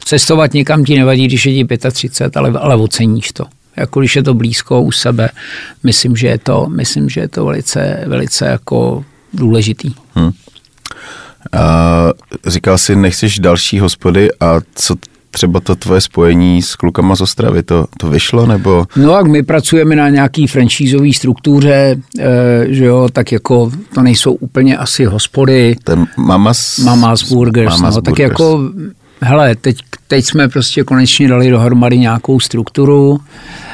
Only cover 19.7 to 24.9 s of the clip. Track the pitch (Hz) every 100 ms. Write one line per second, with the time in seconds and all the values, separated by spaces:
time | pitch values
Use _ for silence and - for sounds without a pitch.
19.7 | 160 156 151 143 143 135 160 143 135 120
20.7 | - 135 139 143 127 131 - 151 143 143
21.7 | 139 135 131 - - 131 123 123 120 117
22.7 | 135 127 123 123 - 117 113 - 123 117
23.7 | 147 214 135 127 110 135 123 127 135 131
24.7 | 131 127